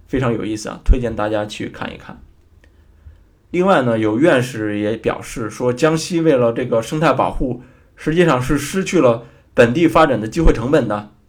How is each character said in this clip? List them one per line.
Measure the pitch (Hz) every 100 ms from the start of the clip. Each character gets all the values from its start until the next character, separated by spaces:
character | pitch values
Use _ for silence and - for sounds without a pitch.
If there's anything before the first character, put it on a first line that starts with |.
| _
非 | 135
常 | 123
有 | 104
意 | 101 107
思 | -
啊， | -
推 | - 123
荐 | 117
大 | 110 107
家 | 107 107
去 | - 113
看 | - -
一 | -
看。 | - - - _ _ _ _ _ _ _ - - _ _ _
另 | 175
外 | 190 165
呢， | 123 113
有 | 107 113
院 | 165 131
士 | 127 110 107 104
也 | 104 113
表 | 113 -
示 | - 131 104
说， | - 123
江 | 123 156 160
西 | - 165
为 | 160 131
了 | 117
这 | 127 127
个 | 113
生 | - 156
态 | 160
保 | 123 90
护， | - 131 123 - _ _
实 | - 156
际 | 165
上 | 165 123
是 | 127 143
失 | - 190
去 | 185 175
了 | 127 113 - - _
本 | - 117
地 | 151 160
发 | 170
展 | 160 110
的 | 113
机 | 170
会 | 160
成 | 113 123
本 | 156 104
的， | 104 - _